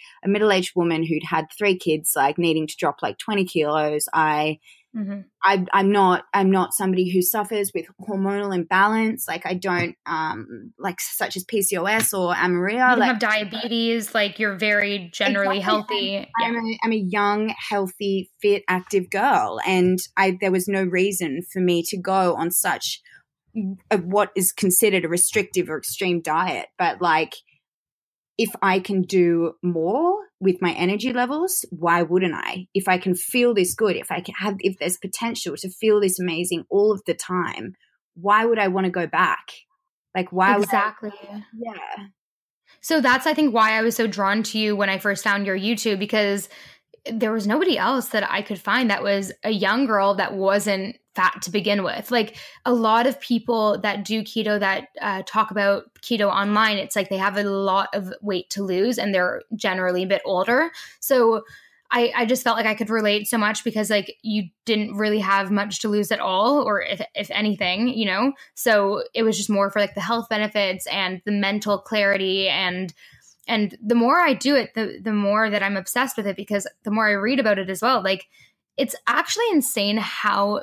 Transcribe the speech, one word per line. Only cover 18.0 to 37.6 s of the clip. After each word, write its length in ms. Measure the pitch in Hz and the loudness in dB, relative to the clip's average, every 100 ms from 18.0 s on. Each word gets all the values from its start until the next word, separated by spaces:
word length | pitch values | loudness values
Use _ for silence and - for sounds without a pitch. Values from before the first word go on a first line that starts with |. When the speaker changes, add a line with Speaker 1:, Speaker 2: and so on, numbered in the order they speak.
| 196 196 185 _ | -2 -2 -4 _
Speaker 1:
fit, 220 | 208 202 - | 2 2 0
active 400 | 185 - 196 185 | -4 0 -2 0
girl. 500 | 196 254 180 107 110 - | 0 2 2 2 -2 0
And 340 | 185 180 180 - - | 4 4 2 0 0
I, 220 | 190 185 | 2 2
there 120 | 190 | 0
was 160 | 185 180 | 0 0
no 140 | 196 | -2
reason 580 | 185 180 202 185 165 139 180 | 0 2 0 0 -4 -4 -6
for 80 | 190 | 0
me 240 | 180 175 170 | 2 2 -2
to 100 | 190 | -4
go 380 | 180 190 180 165 | 0 2 2 0
on 160 | 165 | -2
such 500 | - 185 139 - - _ - _ _ _ 226 190 190 - | -2 -2 -2 -6 -10 _ -20 _ _ _ -8 -6 -8 -2
a, 60 | 208 | -2
what 340 | 175 202 202 | 0 0 0
is 200 | 202 185 | 0 -2
considered 500 | - 190 - 214 190 | 0 0 2 4 2
a 60 | 165 | 2
restrictive 600 | 175 - 214 185 185 175 | 0 0 0 -2 -2 -2
or 80 | 156 | -4
extreme 440 | - - 190 175 | -8 -4 0 0
diet. 460 | 160 156 185 117 - - | 0 0 0 -4 -6 -2
But, 240 | 175 - | -2 0
like, 320 | 175 160 160 - - _ _ _ _ _ _ _ _ - | 2 2 0 -8 -20 _ _ _ _ _ _ _ _ -4
if 120 | 226 - | -4 0
I 180 | 196 185 | 0 2
can 220 | 185 196 | 0 -2
do 540 | 180 190 170 170 165 - | 2 4 4 4 0 -2
more 580 | 180 165 165 247 349 415 392 - | -4 0 0 2 2 0 -4 -2
with 200 | 190 185 | 0 2
my 120 | 180 | 0
energy 400 | - 180 202 254 | 0 0 0 -2
levels, 500 | 247 247 302 370 - - | 0 -2 -2 -2 -4 -6
why 320 | 160 165 175 | -2 2 2
wouldn't 340 | 160 180 180 101 | 4 2 2 -2
I? 320 | - 185 185 | -6 -8 -6
If 160 | 196 190 | -2 2
I 80 | 185 | 2
can 180 | 185 180 | 0 -2
feel 380 | - 254 240 | 0 2 4
this 200 | 208 180 | 4 0
good, 220 | - 214 165 | 2 0 0
if 160 | - | -4
I 80 | 160 | -8
can 160 | - - | -8 -6
have, 220 | 196 196 | -6 -4
if 180 | 196 190 | -4 -4
there's 200 | 175 185 | -6 -6
potential 580 | 196 - 233 220 180 143 | -8 -6 -6 -6 -8 -8
to 140 | 190 | -10
feel 320 | - 220 208 | -2 2 4
this 180 | 196 185 | 2 0
amazing 460 | 180 165 175 170 - | -2 -2 -4 -4 -2
all 220 | 196 208 | 2 2
of 100 | 202 - | 2 -2
the 80 | |
time, 600 | 170 - 185 - - | -6 -4 -2 -2 -6